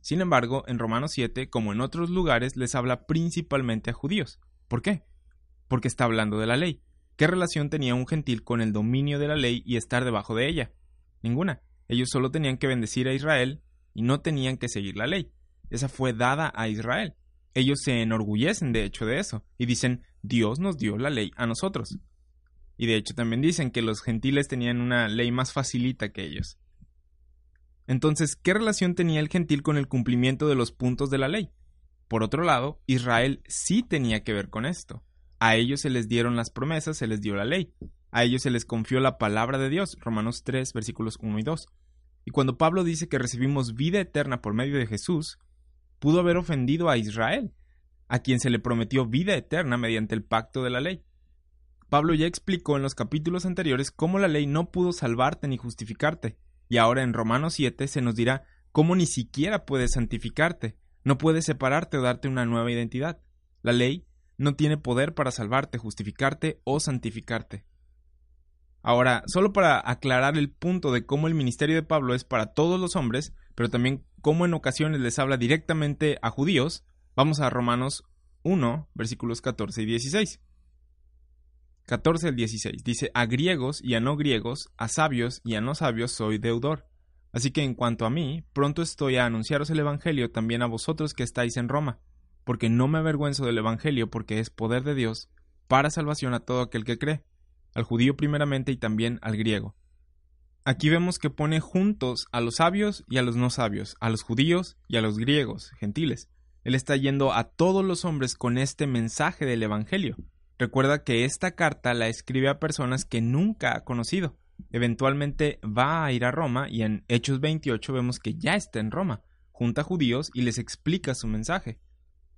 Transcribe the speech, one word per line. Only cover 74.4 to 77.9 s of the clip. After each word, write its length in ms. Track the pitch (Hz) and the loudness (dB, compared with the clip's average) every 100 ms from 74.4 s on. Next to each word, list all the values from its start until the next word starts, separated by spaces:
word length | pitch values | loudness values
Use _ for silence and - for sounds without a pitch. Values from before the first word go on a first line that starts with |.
| 175 | 4
en 80 | |
ocasiones 480 | 165 135 127 156 151 | 2 0 0 0 2
les 160 | 123 113 | 0 0
habla 180 | 135 135 | 2 2
directamente 800 | 120 156 - 160 147 143 156 143 | 4 2 2 0 0 0 0 0
a 80 | 113 | -2
judíos, 560 | 110 143 170 135 - _ _ _ | 0 2 2 2 -2 _ _ _
vamos 260 | - 143 151 | 2 2 4
a 100 | 135 | 0
Romanos 540 | 123 120 120 131 | 2 2 2 0